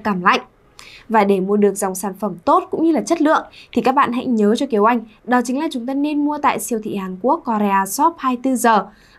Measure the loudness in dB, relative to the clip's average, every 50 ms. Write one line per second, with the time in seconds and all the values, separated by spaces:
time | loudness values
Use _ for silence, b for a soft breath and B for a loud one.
0 | -4 -4 -4 0 2 2 2 2 -2 -8 _ _ _ B B B B B B B
1 | B 0 2 2 4 4 2 2 0 0 2 2 2 2 2 0 -4 -6 -6 -6
2 | -8 -8 -8 -6 -8 -8 -8 -4 0 2 2 2 0 -2 -4 0 0 2 2 0
3 | 0 0 0 2 2 2 2 0 -2 B B B B B -4 -2 0 2 2 2
4 | 0 0 -2 -4 -4 -2 0 2 2 2 2 2 0 -2 0 2 2 2 2 0
5 | -4 B B B _ 0 0 0 0 0 -2 -4 -4 -4 -6 -6 -6 -6 -4 -2
6 | -2 -2 0 0 0 0 -2 0 0 0 0 -2 -4 -6 -6 -6 -4 -6 -6 -6
7 | -6 -8 -8 -4 0 0 0 0 -2 -2 -2 0 0 2 2 0 0 -2 -2 0
8 | 0 0 0 -2 -4 -4 -2 -2 -2 -2 0 2 2 4 4 2 0 B B B
9 | B B B